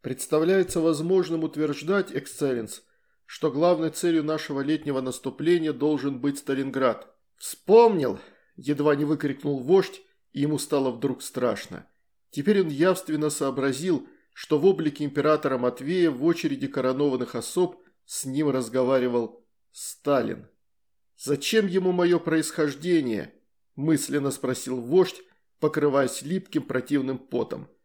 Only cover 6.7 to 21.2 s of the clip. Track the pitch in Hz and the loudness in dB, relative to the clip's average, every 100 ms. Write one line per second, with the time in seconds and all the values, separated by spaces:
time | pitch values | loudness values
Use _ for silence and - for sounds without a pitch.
6.7 | 131 131 110 - _ _ _ - - - | 0 0 0 -8 _ _ _ -16 -14 4
7.7 | 220 233 196 131 98 - _ _ - 139 | 8 8 4 -2 -4 -12 _ _ -14 -4
8.7 | 143 147 143 147 151 147 139 147 139 127 | 0 2 2 2 0 -2 -4 -4 -4 4
9.7 | 190 185 - _ _ _ - 143 147 - | 4 4 -6 _ _ _ -2 0 0 0
10.7 | 143 135 117 135 123 - - 120 101 - | 0 0 -2 -4 -4 -8 -2 -2 -2 -6
11.7 | - - _ _ _ _ - 147 202 175 | -16 -16 _ _ _ _ -4 2 4 2
12.7 | 143 175 180 - 156 151 143 139 127 135 | 2 2 2 -2 -2 -2 -2 -4 0 -2
13.7 | 127 180 156 - _ _ - - 151 180 | -2 -2 -2 -4 _ _ -20 -2 4 4
14.7 | 170 156 143 147 139 143 156 151 131 123 | 4 0 -2 -4 0 2 2 2 0 0
15.7 | 123 135 180 175 127 151 165 160 139 139 | -2 -4 2 2 2 0 0 -2 -2 -4
16.7 | 139 127 131 147 131 120 120 - - 175 | -2 0 2 0 0 -4 -6 -6 -2 -2
17.7 | - _ _ _ - 135 135 151 131 117 | -2 _ _ _ -10 -6 -2 0 0 0
18.7 | 127 127 131 123 120 113 - _ _ _ | 0 2 2 2 0 -2 -8 _ _ _
19.7 | - - - - 139 113 - - _ _ | -16 -14 -8 0 0 0 -6 -12 _ _
20.7 | _ _ _ _ _ | _ _ _ _ _